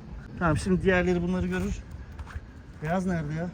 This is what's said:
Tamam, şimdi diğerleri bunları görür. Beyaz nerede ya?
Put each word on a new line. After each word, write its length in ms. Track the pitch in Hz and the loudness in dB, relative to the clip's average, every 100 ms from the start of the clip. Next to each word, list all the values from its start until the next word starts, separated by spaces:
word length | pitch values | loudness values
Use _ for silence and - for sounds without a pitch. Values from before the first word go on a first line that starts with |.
| - - - - | -8 -14 -12 0
Tamam, 180 | 175 151 | 2 4
şimdi 260 | 196 180 | 4 4
diğerleri 400 | 180 180 180 175 | 6 6 6 4
bunları 240 | 175 180 185 | 2 0 0
görür. 320 | 185 196 - - - - - - - - - - - | 0 -2 -4 -8 -14 -12 -12 -12 -12 -12 -16 -18 -8
Beyaz 240 | 151 185 185 | -2 0 2
nerede 280 | 170 147 | 0 -2
ya? 160 | 156 180 | -2 -4